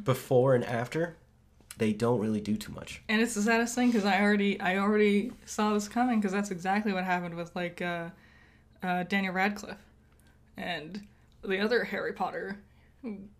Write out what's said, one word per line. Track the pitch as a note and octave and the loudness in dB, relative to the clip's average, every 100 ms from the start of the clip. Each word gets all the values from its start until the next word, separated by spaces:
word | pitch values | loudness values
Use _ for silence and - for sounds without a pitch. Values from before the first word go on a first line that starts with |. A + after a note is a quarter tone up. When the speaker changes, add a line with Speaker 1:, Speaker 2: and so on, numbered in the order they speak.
Speaker 1:
before | - B2 - B2+ C3 | 0 -2 2 4 6
and | B2+ | 4
after, | - A#2+ B2 D#3 E3+ D#3+ _ _ _ _ - - | 2 -2 -2 -2 -4 -6 _ _ _ _ -12 -2
they | A2 | 0
don't | G#2 A#2 B2 | 2 2 2
really | A2 G#2+ | 0 -2
do | G#2 G#2+ | -2 -2
too | - | -4
much. | - - - - | -12 -12 -10 -2
Speaker 2:
And | A3 | 0
it's | A#3 | 0
the | G#3 | 0
saddest | G#3+ A3+ A#3 | 2 2 2
thing, | B3 B3 | 2 2
'cause | A#3 | 4
I | G3+ F#3+ | 4 4
already, | G#3 G#3 G3+ F#3+ | 4 4 2 0
I | F3+ G3 | 0 0
already | G3+ G#3+ G#3 G3+ B3 - - | 2 4 4 4 0 -6 -8
saw | - G#3+ | -2 0
this | G#3 G#3 | 0 0
coming, | A#3+ B3+ A3 | 0 2 2
'cause | G3+ | 0
that's | G3+ G3+ | -2 -2
exactly | F3+ F#3+ G3+ G#3+ | -4 -2 0 0
what | F#3 | 0
happened | F#3 F3+ F3 | 0 -2 -2
with, | E3+ E3+ F3+ | -8 -8 -6
like, | F3 F3 | -6 -4
uh, | F3 E3+ E3+ - - - - _ _ _ | -6 -4 -8 -12 -20 -20 -20 _ _ _
uh, | F#3 F3+ | -2 -2
Daniel | F3+ G3+ F#3+ | 0 0 0
Radcliffe | F3+ G3 G#3 - - - _ _ _ _ _ _ - | 0 0 -2 -10 -16 -20 _ _ _ _ _ _ -10
and | - E3 D#3 G3+ - _ _ - | -8 -8 -10 -14 -16 _ _ -12
the | - F#3+ | -4 -2
other | G#3+ A#3 | 2 0
Harry | G3 G3+ D#3+ | 0 -4 -6
Potter | G3+ F#3 E3+ F#3 G#3 - _ - _ A#3+ G3 G3 | -4 -4 -4 -8 -12 -16 _ -20 _ -12 -12 -14